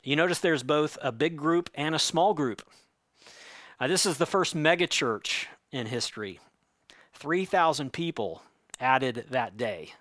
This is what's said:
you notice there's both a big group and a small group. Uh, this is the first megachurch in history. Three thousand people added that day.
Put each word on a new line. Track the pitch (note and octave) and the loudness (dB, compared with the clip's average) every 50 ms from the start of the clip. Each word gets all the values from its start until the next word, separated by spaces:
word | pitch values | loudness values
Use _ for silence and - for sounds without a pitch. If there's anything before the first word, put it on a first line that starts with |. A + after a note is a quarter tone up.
| _ | _
you | C3 C#3+ | 2 4
notice | D3+ E3+ F#3 F3 - | 4 4 2 2 2
there's | - F3 D#3+ C#3 B2+ | 2 2 2 2 2
both | B2+ D3+ D3+ D3+ D3 - - | 2 2 2 2 0 -4 -4
a | - C3+ | -4 -4
big | A#2 A2+ C#3+ E3+ E3+ | 0 0 0 0 0
group | D3 C#3+ D#3+ E3+ F3 F3 - - | 0 0 2 2 2 0 -2 -6
and | - D3 D#3 D#3+ | -4 -4 -2 0
a | D3+ | 0
small | - - - D#3+ F3 G#3 G3 | 0 0 2 4 4 4 4
group. | D3+ C#3+ B2 G2+ - - _ _ - _ _ _ _ _ _ _ _ - - - - - - - - - - - _ | 2 0 -2 -2 -6 -12 _ _ -20 _ _ _ _ _ _ _ _ -20 -20 -20 -20 -20 -20 -20 -20 -20 -20 -8 _
Uh, | B2+ | -2
this | C#3 F#3 F3 - | 0 2 2 2
is | G3+ D#3 | 0 2
the | C3+ E3+ | 0 0
first | - - F#3+ F3 - - | 2 2 2 2 2 0
megachurch | D#3 D3+ D#3 F3 E3+ F3+ - - - C#3+ B2 A2 G2 - - - - - - - _ _ _ | 2 2 2 4 4 0 0 0 0 0 0 -2 -2 -4 -4 -4 -4 -6 -8 -14 _ _ _
in | - C3 A#2 | -8 -8 -6
history. | A2 B2+ A#2 G#2+ - - A2+ G#2 G2 F2 - - _ _ _ _ _ _ _ _ - - - - _ _ | -4 -4 -4 -4 -6 -6 -8 -10 -10 -10 -14 -20 _ _ _ _ _ _ _ _ -20 -20 -20 -20 _ _
Three | - - C#3+ E3 F#3 F#3+ | -12 -4 -2 0 0 0
thousand | F#3 - F#3 E3+ D#3+ D3+ C3+ D3 B2+ - | 2 2 4 4 4 2 0 -4 -6 -4
people | - E3+ E3+ D#3 - G#2+ F2+ E2 - - _ _ _ _ _ - - | -4 -4 -4 -2 -4 -4 -4 -6 -10 -16 _ _ _ _ _ -10 -2
added | B2 B2+ C3 C3 B2+ B2+ A#2 B2+ A2 - | 2 4 4 4 4 0 -2 -4 -8 -2
that | B2+ B2+ A#2 G2+ F#2+ | -2 -2 -2 -2 -4
day. | G#2+ A#2+ A2 G2 E2 D#2 - - _ | -6 -6 -4 -4 -8 -12 -16 -18 _